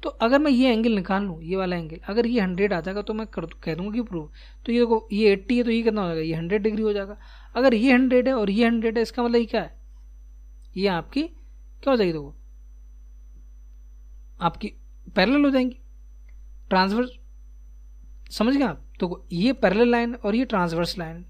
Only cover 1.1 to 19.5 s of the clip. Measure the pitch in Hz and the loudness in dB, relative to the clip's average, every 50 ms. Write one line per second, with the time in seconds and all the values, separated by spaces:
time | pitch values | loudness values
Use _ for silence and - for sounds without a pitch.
1.1 | 190 196 202 202 165 160 165 160 185 190 190 180 180 175 165 151 160 - - - | -2 -2 -2 -4 -8 -10 -8 -6 -4 -2 -2 -2 -4 -4 -6 -8 -14 -14 -10 -4
2.1 | 196 233 233 233 240 240 196 185 180 175 202 208 196 170 160 185 190 208 202 - | -2 0 0 2 2 0 0 0 0 0 0 0 0 -2 -4 -4 -6 -6 -6 -6
3.1 | 220 214 220 214 - - 165 - - - - 175 160 160 180 208 208 240 233 226 | -6 -6 -8 -8 -8 -10 -10 -10 -12 -10 -8 -6 -6 -6 -6 -6 -4 -4 -6 -4
4.1 | 185 165 151 147 - - - - - - - - 233 240 240 226 233 220 220 - | -6 -8 -8 -10 -16 -20 -20 -20 -20 -12 -6 -2 2 2 4 4 2 0 0 -2
5.1 | 202 202 220 208 196 196 196 - 247 240 240 240 226 233 226 226 214 214 196 175 | -2 4 4 4 4 4 2 0 0 0 2 2 0 2 2 0 0 0 -2 -2
6.1 | 165 160 160 160 160 160 165 170 202 214 202 220 214 214 220 214 208 202 196 196 | -2 -4 -4 -4 -4 -4 -2 -2 -2 0 0 0 -2 0 0 0 0 -2 -4 -8
7.1 | 208 - - - - - - - - 233 254 269 240 208 226 277 254 247 262 254 | -12 -18 -18 -20 -20 -20 -20 -8 -2 2 4 4 4 4 4 4 6 6 4 4
8.1 | 254 247 240 262 262 247 208 196 196 214 240 233 233 226 220 226 220 233 226 226 | 4 4 4 2 0 0 0 0 2 2 4 4 2 2 -2 -2 0 0 -2 -2
9.1 | - - 240 240 233 233 233 214 - 220 175 - - - - - - - - - | -2 -4 -2 2 2 2 0 2 -2 -4 -4 -4 -12 -20 -20 -20 -20 -20 -20 -20
10.1 | - - - - - - - - - - - - - 185 196 202 185 165 160 - | -20 -20 -20 -20 -20 -20 -20 -20 -20 -20 -20 -14 -6 -2 0 0 0 -2 -6 -4
11.1 | - 269 311 339 - - - - - - - - - - - 277 269 240 202 175 | -4 -4 -4 -4 -8 -18 -20 -20 -20 -20 -20 -20 -20 -6 -2 0 2 2 2 0
12.1 | 160 156 143 139 147 - - - - - - - - - - - - - - - | 0 -4 -8 -12 -16 -20 -20 -20 -20 -20 -20 -20 -20 -20 -20 -20 -20 -20 -20 -20
13.1 | - - - - - - - - - - - - - - - - - - - - | -20 -20 -20 -20 -20 -20 -20 -20 -20 -20 -20 -20 -20 -20 -20 -20 -20 -20 -20 -20
14.1 | - - - - - - 180 170 - - - 214 - - - - - - - - | -20 -20 -20 -20 -14 -4 -4 -4 -4 -4 -12 -12 -12 -14 -20 -20 -20 -20 -20 -6
15.1 | - 208 185 214 269 294 285 277 269 262 254 254 240 - - - - - - - | 0 0 2 4 4 4 2 4 2 2 0 0 -4 -10 -20 -20 -20 -20 -20 -20
16.1 | - - - - - - - - - - - - 196 185 185 190 202 226 247 247 | -20 -20 -20 -20 -20 -20 -20 -20 -20 -20 -6 0 2 2 2 2 2 -2 -2 -4
17.1 | - - - - - - - - - - - - - - - - - - - - | -6 -18 -20 -20 -20 -20 -20 -20 -20 -20 -20 -20 -20 -20 -20 -20 -20 -20 -20 -20
18.1 | - - - - - - 214 233 277 285 277 208 147 - - - - - 196 175 | -20 -20 -18 -16 -4 -2 0 2 2 2 0 -2 -2 -8 -14 -20 -8 -6 -6 -6
19.1 | 190 - - - 175 170 190 254 | -6 -10 -12 -8 -4 0 0 0